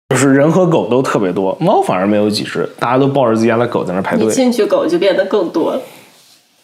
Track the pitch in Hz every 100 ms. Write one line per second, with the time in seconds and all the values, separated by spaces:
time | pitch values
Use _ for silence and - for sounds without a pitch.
0 | - 127 139 139 151 180 175 131 98 123
1 | 127 139 92 90 95 - 170 381 392 -
2 | 101 104 107 107 - 82 - - 120 131
3 | 139 135 120 113 113 113 120 - - 90
4 | - - 214 214 247 233 202 180 170 170
5 | 196 190 - 214 165 170 127 120 - -
6 | - _ _ _ _ _